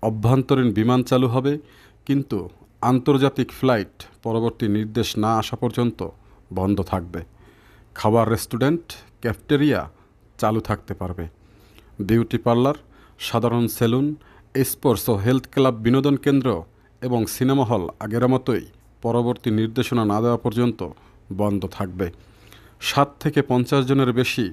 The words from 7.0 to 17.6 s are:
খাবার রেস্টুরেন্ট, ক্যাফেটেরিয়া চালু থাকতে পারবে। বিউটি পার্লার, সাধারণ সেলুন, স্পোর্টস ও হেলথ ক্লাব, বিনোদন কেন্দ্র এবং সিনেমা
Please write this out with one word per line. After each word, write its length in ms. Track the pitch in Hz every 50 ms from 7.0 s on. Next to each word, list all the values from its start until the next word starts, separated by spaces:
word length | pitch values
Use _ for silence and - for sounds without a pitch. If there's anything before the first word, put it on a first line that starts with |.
| 87 87 87 85 90 - _ _ - - - _ _ _ - - - _ _
খাবার 320 | - - 110 107 117 113 107
রেস্টুরেন্ট, 560 | 117 113 - - - 117 120 139 156 339 - _ - - - - _ _
ক্যাফেটেরিয়া 600 | - 120 107 - - - 151 131 143 151 127 95 71 69 - _ _ _ _ _ _ _ _ _
চালু 220 | - 107 110 110
থাকতে 320 | - - 110 - - - 98
পারবে। 300 | - 92 90 87 87 85 80 _ _ _ _ _ - - _ _ - - - - - 104 92
বিউটি 300 | 104 117 117 - - 117
পার্লার, 380 | - 123 120 120 123 135 151 - - - - - - _ - _
সাধারণ 460 | - - - 117 110 120 117 120 117 110
সেলুন, 380 | - - 120 117 117 127 139 147 151 151 - - - - - _ _ - 139 -
স্পোর্টস 340 | - - - 139 120 - - -
ও 60 | 117
হেলথ 280 | 101 95 117 131 135 127 - -
ক্লাব, 220 | - 135 131 120 110 110
বিনোদন 320 | 117 123 135 131 143 143
কেন্দ্র 320 | 131 - 147 139 139 123 131 113 85 82 - _ _ _ _ _ _ -
এবং 180 | 127 123 117 110
সিনেমা 380 | 95 - - 131 127 135 139